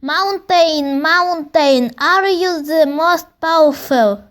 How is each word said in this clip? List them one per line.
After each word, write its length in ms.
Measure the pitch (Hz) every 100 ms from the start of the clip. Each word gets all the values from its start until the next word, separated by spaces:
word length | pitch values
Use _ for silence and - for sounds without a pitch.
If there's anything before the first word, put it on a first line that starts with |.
Mountain, 1000 | 262 311 392 392 - 359 330 311 277 277
mountain, 920 | 302 349 359 339 294 330 285 262 240 240
are 280 | 285 381 381
you 360 | 370 370 349
the 220 | 285 320
most 440 | 294 285 330 349 339 _
powerful? 840 | 320 330 311 285 - 262 220 202 -